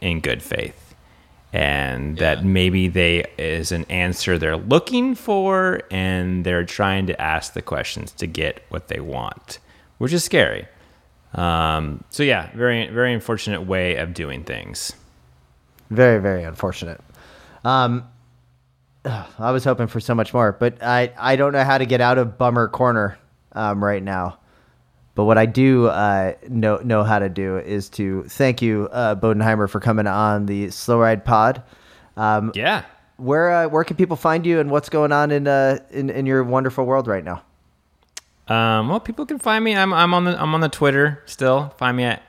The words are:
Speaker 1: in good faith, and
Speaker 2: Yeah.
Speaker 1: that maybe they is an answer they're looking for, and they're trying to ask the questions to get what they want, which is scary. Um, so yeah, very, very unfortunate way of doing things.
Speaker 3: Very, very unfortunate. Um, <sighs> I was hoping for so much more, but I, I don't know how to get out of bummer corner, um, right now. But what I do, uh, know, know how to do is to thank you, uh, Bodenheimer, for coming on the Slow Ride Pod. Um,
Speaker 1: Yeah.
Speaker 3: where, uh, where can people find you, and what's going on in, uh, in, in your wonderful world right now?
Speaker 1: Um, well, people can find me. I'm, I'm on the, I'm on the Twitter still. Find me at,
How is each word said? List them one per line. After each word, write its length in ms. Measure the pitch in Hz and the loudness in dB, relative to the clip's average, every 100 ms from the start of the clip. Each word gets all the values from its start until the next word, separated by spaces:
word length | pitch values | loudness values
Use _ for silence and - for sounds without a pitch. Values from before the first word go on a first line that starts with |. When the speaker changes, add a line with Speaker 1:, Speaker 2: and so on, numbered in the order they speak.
Speaker 1:
in 180 | 92 82 | -4 -2
good 200 | 73 60 | -2 -4
faith, 540 | - - 53 - - - _ _ _ _ _ | -4 -6 -6 -12 -20 -20 _ _ _ _ _
and 680 | 80 71 71 69 64 73 78 | -2 0 0 -2 -4 -6 -2
Speaker 2:
Yeah. 160 | 80 73 | 0 2
Speaker 1:
that 100 | 95 | 2
maybe 420 | 95 90 92 90 | 4 2 2 0
they 380 | 92 85 85 - - | 2 2 2 -2 -6
is 340 | 80 82 80 | -6 -4 -4
an 140 | 85 - | -6 -4
answer 480 | 90 90 87 - 85 | -2 -2 -2 -2 0
they're 180 | 80 80 | 0 -2
looking 560 | 101 151 - 247 254 247 | 2 2 2 -2 -2 -4
for, 680 | - 196 190 190 185 180 - | -2 -2 0 0 0 -2 -6
and 520 | 190 - 185 90 92 | -4 -2 -2 -2 -2
they're 220 | 90 87 87 | 0 -2 -2
trying 400 | - 98 95 92 | -2 -2 0 -2
to 140 | - | -4
ask 320 | 78 80 - | -4 -4 -6
the 80 | - | -12
questions 500 | - 76 - - - | -8 -6 -6 -10 -12
to 120 | - 85 | -10 -8
get 360 | 78 76 - - | -4 -6 -6 -12
what 180 | 82 - | -12 -10
they 120 | 71 | -10
want, 600 | 71 65 55 - - - _ _ _ - | -8 -8 -10 -12 -18 -20 _ _ _ -8
which 120 | 127 | -2
is 100 | 170 | -2
scary. 440 | - 170 78 52 90 _ _ _ _ _ _ - | 0 2 2 0 -10 _ _ _ _ _ _ -4
Um, 680 | 87 82 80 78 78 73 - | 0 0 0 -2 -4 -8 -10
so 140 | - | -2
yeah, 260 | 147 107 82 113 | 0 0 -4 -4
very, 320 | 123 117 107 | -2 -2 -4
very 260 | 113 123 | -2 -2
unfortunate 480 | 117 - 110 - 101 | -2 -4 -6 -4 -6
way 340 | 92 92 90 80 | -4 -2 -2 -2
of 160 | 85 87 | -6 -8
doing 280 | 76 67 | -8 -10
things. 500 | - 58 50 - - - _ _ _ _ _ _ _ _ - | -10 -12 -12 -12 -12 -14 _ _ _ _ _ _ _ _ -4
Speaker 3:
Very, 280 | 110 127 110 | 4 6 6
very 220 | 98 92 | 2 -2
unfortunate. 580 | 82 82 95 - 82 - - - - - - - | -6 -6 -6 -6 -12 -14 -20 -20 -20 -20 -20 -6
Um, 440 | 120 131 123 123 120 _ _ _ _ _ | 0 2 2 -2 -8 _ _ _ _ _
<sighs> 500 | _ _ _ _ 139 | _ _ _ _ -10
I 460 | 110 - - 113 | -8 -10 -6 -2
was 120 | 131 | 0
hoping 240 | 135 120 117 | 0 0 -2
for 120 | 117 | -4
so 160 | - 117 | -2 -2
much 180 | 107 | 0
more, 180 | 123 110 | 2 0
but 280 | 95 120 120 | 2 -2 -2
I, 300 | 117 123 123 - | 0 0 0 -2
I 160 | 120 135 | 0 2
don't 160 | 143 | 2
know 100 | 143 | 2
how 140 | 135 135 | 2 2
to 80 | 127 | 2
get 160 | 123 | 2
out 160 | 123 127 | 4 2
of 200 | 117 - | 0 0
bummer 300 | 123 120 113 | 0 2 0
corner, 500 | - 127 113 101 - _ _ _ | 0 0 2 -2 -6 _ _ _
um, 300 | 107 107 101 | -6 -4 0
right 180 | 101 101 | 0 -2
now. 360 | 98 92 90 - _ _ _ _ _ _ _ - | -4 -4 -6 -8 _ _ _ _ _ _ _ 0
But 100 | 104 | 4
what 120 | 113 | 6
I 80 | 113 | 4
do, 420 | 120 135 131 117 | 4 6 6 4
uh, 460 | 82 104 98 92 - 123 | 4 2 2 0 -4 -6
know, 280 | 120 110 104 | 0 2 0
know 260 | 120 110 | 2 2
how 160 | 107 104 | 4 2
to 100 | 98 | 0
do 280 | 90 95 92 | -2 -4 -4
is 280 | 67 101 95 | -4 -6 -6
to 320 | - 98 95 | -6 -4 -4
thank 400 | 67 - 135 120 | -6 0 0 2
you, 260 | 117 107 107 | 0 0 -2
uh, 220 | 123 113 101 | -2 -2 0
Bodenheimer, 540 | 113 107 110 107 101 | 0 2 2 2 0
for 100 | 104 | 0
coming 280 | 117 110 104 | 0 0 0
on 400 | 98 107 104 101 | 2 2 0 -2
the 240 | 101 101 | -4 -6
Slow 280 | - - 117 | -6 0 2
Ride 240 | 113 110 | 4 2
Pod. 380 | 123 110 113 123 - - - - _ - | 2 4 4 0 -10 -20 -20 -20 _ -4
Um, 340 | 107 107 110 101 | 0 0 0 -2
Speaker 1:
Yeah. 280 | 139 202 - _ _ - | -2 -2 -6 _ _ -8
Speaker 3:
where, 340 | 127 151 175 | -2 2 2
uh, 160 | 175 165 | 2 2
where 160 | 156 | 0
can 120 | 170 160 | 0 0
people 200 | 185 160 | 0 0
find 260 | 165 165 | 0 2
you, 160 | 170 165 | 2 2
and 120 | 143 | 2
what's 180 | 147 - | 0 0
going 220 | 160 147 | 0 2
on 180 | 147 147 | 2 2
in, 180 | 147 143 | 2 2
uh, 300 | 139 135 135 - | 4 2 0 -6
in, 180 | 120 135 | -6 -4
in 160 | 135 135 | -2 0
your 180 | 135 | 2
wonderful 420 | 123 131 131 127 127 | 2 0 0 -2 0
world 200 | 135 123 | 0 0
right 160 | 98 | -4
now? 200 | 80 85 - _ _ _ _ _ _ - - _ - | -4 -12 -14 _ _ _ _ _ _ -20 -20 _ -2
Speaker 1:
Um, 420 | 113 113 110 113 | 2 4 4 2
well, 100 | 208 | -2
people 260 | - 226 285 | -4 -8 -8
can 100 | 294 | -4
find 240 | 233 220 | -2 0
me. 120 | 226 202 | 2 2
I'm, 180 | 190 | 2
I'm 200 | 170 175 175 | 4 4 2
on 100 | 180 | 2
the, 160 | 175 | 0
I'm 120 | 156 160 | 0 0
on 60 | |
the 60 | 156 | 0
Twitter 520 | - 143 139 147 143 - | 2 2 4 2 0 -12
still. 460 | - 131 131 143 - | -2 2 2 0 -4
Find 180 | 127 123 | -2 0
me 80 | 123 | -2
at, 180 | - | -4